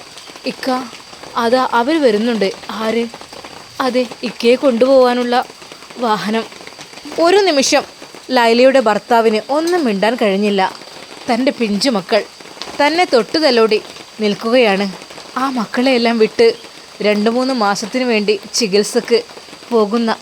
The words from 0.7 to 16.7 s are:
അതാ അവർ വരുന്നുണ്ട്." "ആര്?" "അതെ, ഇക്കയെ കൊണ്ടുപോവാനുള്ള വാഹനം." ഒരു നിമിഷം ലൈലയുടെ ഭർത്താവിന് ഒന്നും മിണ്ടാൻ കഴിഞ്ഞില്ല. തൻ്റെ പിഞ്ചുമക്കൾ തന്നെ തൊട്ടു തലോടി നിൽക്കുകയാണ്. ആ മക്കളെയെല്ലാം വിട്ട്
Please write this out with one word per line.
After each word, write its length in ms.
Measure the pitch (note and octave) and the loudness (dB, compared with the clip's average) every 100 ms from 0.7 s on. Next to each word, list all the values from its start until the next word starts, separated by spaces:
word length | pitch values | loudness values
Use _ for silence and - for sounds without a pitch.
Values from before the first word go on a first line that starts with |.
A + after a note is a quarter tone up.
| B3+ A#3+ - - - - - | -4 -6 -16 -20 -20 -10 -4
അതാ 180 | A#3 B3+ C4 A#3 | 0 2 2 0
അവർ 120 | A#3+ E4 C4 | 2 2 2
വരുന്നുണ്ട്." 420 | G#3 A#3+ A3+ F#3+ - - G#3 A3 | 2 0 0 -2 -4 -12 -6 -4
"ആര്?" 180 | A#3 A#3 - - - - - - - C4 | -2 -4 -10 -18 -18 -18 -20 -18 -6 -2
"അതെ, 200 | A#3+ A#3+ - A#3 | -2 -4 -6 -10
ഇക്കയെ 260 | - A#3 A#3+ | -2 2 4
കൊണ്ടുപോവാനുള്ള 800 | D4 A3+ B3+ C4+ B3 B3 B3 A#3+ - - - - - - A#3+ | 2 2 4 6 4 2 0 -2 -2 -12 -20 -20 -18 -6 -2
വാഹനം." 380 | G#3 F#3 A3 G#3+ - - - - - D4 - E4 | -2 -2 -4 -6 -14 -20 -18 -20 -18 -12 0 4
ഒരു 120 | G4 F#4+ | 4 4
നിമിഷം 340 | C#4+ - C#4+ - - - - - B3+ | 2 2 0 -2 -14 -20 -18 -2 2
ലൈലയുടെ 440 | A#3 A#3 C4 C4 A3 | 4 6 6 6 2
ഭർത്താവിന് 520 | G#3 - A#3 A3 G#3+ - D4 | 0 2 2 2 0 -2 -2
ഒന്നും 240 | E4 F4+ B3+ | 0 0 0
മിണ്ടാൻ 280 | G3 G#3 A#3+ | 0 0 0
കഴിഞ്ഞില്ല. 400 | A3 F#3+ G#3 G3+ F#3 - - - - - - | 0 0 0 0 0 -4 -18 -20 -20 -14 -4
തൻ്റെ 220 | A#3 C#4 - | 0 0 0
പിഞ്ചുമക്കൾ 600 | A3 G3+ C#4 G#3 E3+ G#3+ - - - - - - | -2 0 0 -2 0 -2 -2 -16 -20 -16 -12 0
തന്നെ 240 | C#4+ E4 F4+ | 0 2 2
തൊട്ടു 260 | B3 - - | 2 0 0
തലോടി 340 | D4+ A#3 A3 G#3+ - - - - | 2 4 4 2 -4 -18 -18 -4
നിൽക്കുകയാണ്. 640 | G#3 G3+ A3+ B3+ A3+ G3 G3+ F3 - - - B3+ | -4 -2 0 2 4 2 -2 -8 -18 -20 -10 -6
ആ 20 | C4+ B3+ | -4 -4
മക്കളെയെല്ലാം 580 | G3+ B3 C4 B3 A#3 A#3 | -4 -2 0 2 2 2
വിട്ട് 240 | G#3+ - A3+ - - | 0 4 2 2 -12